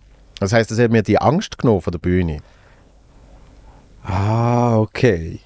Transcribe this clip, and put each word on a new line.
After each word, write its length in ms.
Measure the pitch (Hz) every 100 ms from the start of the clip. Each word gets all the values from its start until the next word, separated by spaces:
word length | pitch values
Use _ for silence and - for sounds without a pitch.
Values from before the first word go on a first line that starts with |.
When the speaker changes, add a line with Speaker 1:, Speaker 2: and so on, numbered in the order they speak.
| _ _ - -
Speaker 1:
Das 120 | 95
heisst, 200 | 117 110
das 80 | 110
hat 100 | 117
mir 140 | 113
die 160 | 104 101
Angst 380 | 107 160 - -
genommen 220 | 135 101
von 120 | -
der 80 | 85
Bühne. 380 | 90 90 87 73 - _ - _ - _ _ - - - - - - - - -
Speaker 2:
Ah, 760 | - 92 101 113 117 120 120 113
okay. 600 | 107 - 127 87 80 90